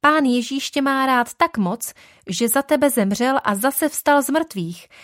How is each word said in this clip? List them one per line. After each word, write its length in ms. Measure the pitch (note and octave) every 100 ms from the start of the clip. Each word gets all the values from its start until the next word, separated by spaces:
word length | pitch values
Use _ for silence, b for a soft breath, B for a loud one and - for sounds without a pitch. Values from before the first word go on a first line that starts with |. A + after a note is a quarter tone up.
„Pán 240 | D4 D#4
Ježíš 460 | C4+ B3 A#3 C4+ -
tě 120 | D4
má 240 | C#4 C4+ C4+
rád 280 | B3+ A#3+
tak 240 | - E4 A3+
moc, 360 | F3+ A3+ - b b b -
že 220 | E3+ A#3
za 140 | C4+
tebe 280 | C#4 D4 C#4+
zemřel 500 | A#3 G3 G3+ B3 C4+
a 100 | -
zase 340 | G3+ B3 - D#4
vstal 340 | - - C#4+
z 80 | C#4
mrtvých 580 | D4 D#4+ G3 E3+ E3+ - B